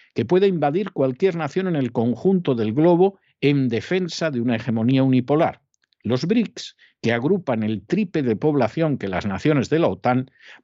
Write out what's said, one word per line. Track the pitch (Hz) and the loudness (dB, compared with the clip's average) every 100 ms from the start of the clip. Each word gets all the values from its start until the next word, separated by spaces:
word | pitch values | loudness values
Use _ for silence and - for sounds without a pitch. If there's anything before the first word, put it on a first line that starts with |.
| _ - | _ -6
que | 113 | 0
pueda | 180 202 | 2 2
invadir | 170 147 170 202 | 2 0 -2 -4
cualquier | - 131 123 190 175 | -2 -2 0 -2 0
nación | 147 185 185 | -4 -4 -2
en | 156 | -2
el | 123 | -2
conjunto | 123 117 117 185 190 175 120 | -2 -2 0 0 2 0 0
del | 110 | 0
globo | 123 170 170 196 - _ _ | 2 4 4 2 0 _ _
en | 143 143 127 | 0 2 0
defensa | 113 - 185 175 - 165 | -2 -2 -4 -4 -4 -4
de | 123 | -2
una | 123 113 | -2 -2
hegemonía | 117 113 117 131 | -2 0 2 2
unipolar. | 135 127 123 147 143 - _ _ _ _ | 4 2 2 2 0 -2 _ _ _ _
Los | 101 127 170 | -4 -2 0
brics, | 240 202 - - - _ _ | 0 0 -6 -18 -20 _ _
que | 113 | -2
agrupan | 117 143 196 - 113 | 0 0 -2 -2 -2
el | 107 107 - | -2 -4 -4
triple | 185 214 160 | -2 -2 -2
de | 123 107 | -2 0
población | 151 147 123 160 160 127 | 0 0 0 0 -2 -2
que | 98 | -4
las | 90 98 | -4 -4
naciones | 95 151 147 107 | -2 0 0 0
de | 156 | 0
la | 143 | 0
otan, | 95 123 127 131 _ - - | 0 0 0 -2 _ -20 -12